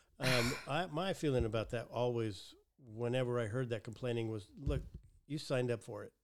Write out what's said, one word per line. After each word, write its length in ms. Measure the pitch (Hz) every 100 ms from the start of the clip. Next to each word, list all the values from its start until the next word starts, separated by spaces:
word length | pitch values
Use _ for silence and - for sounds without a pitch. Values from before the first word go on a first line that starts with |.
| _ -
Um, 320 | 135 127 120 -
<laughs> 80 | -
I, 180 | 147 180
my 260 | 151 190
feeling 320 | 180 156 127
about 260 | 113 110 104
that 180 | 120 -
always, 640 | 113 123 117 110 95 - - _ _ 131
whenever 460 | 107 120 127 123 123
I 60 | 113
heard 240 | 120 127
that 120 | 113
complaining 460 | - 107 123 117 113
was, 180 | 110 98 247
"Look, 220 | 139 135 - - - - -
you 120 | 147
signed 340 | - 135 123
up 100 | 117
for 220 | - 104
it. 80 | 104 _